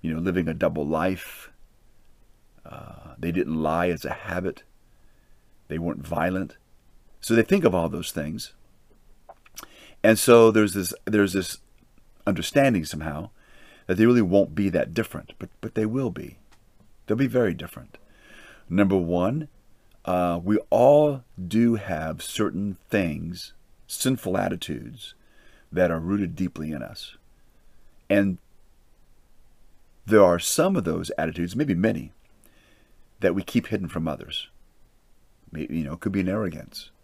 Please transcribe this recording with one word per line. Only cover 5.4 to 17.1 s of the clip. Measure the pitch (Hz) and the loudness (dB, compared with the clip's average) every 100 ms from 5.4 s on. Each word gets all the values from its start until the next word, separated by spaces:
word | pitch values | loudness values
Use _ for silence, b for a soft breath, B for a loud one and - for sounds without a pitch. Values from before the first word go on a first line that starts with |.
| _ _ _ | _ _ _
They | 78 | -6
weren't | 85 - 73 | -4 -6 -6
violent. | 82 85 95 92 - _ - _ - _ - | -2 -2 -2 -6 -12 _ -20 _ -20 _ -16
So | - - | 0 2
they | |
think | - 196 | 4 4
of | 165 90 | 2 2
all | 82 | -2
those | 82 82 | -4 -8
things. | - 73 101 - - - _ _ _ _ - _ - _ - B B B B | -8 -8 -8 -12 -20 -20 _ _ _ _ -20 _ -20 _ -20 B B B B
And | 107 110 | 2 4
so | - 117 113 | 8 10 10
there's | 110 107 | 6 2
this, | 92 87 - - | 0 -4 -6 -2
there's | 107 101 | 2 4
this | 95 92 - _ _ _ _ _ - - | 2 -4 -10 _ _ _ _ _ -8 -4
understanding | 95 82 143 139 104 76 | -4 0 2 4 2 -2
somehow | 78 78 73 98 b b b b b b | -8 -8 -8 -10 b b b b b b
that | 92 | 4
they | 110 | 6
really | 123 | 6
won't | 98 98 95 78 | 4 4 2 0
be | 98 | 0
that | 85 57 82 | 0 -2 -2
different, | 113 - - - | -6 -8 -14 -16
but, | - - | -16 -12
but | 113 113 | -8 -2
they | 110 | -2
will | 120 131 | -2 -4
be. | 85 69 - _ _ _ _ _ - | -6 -12 -16 _ _ _ _ _ -20
They'll | - | -4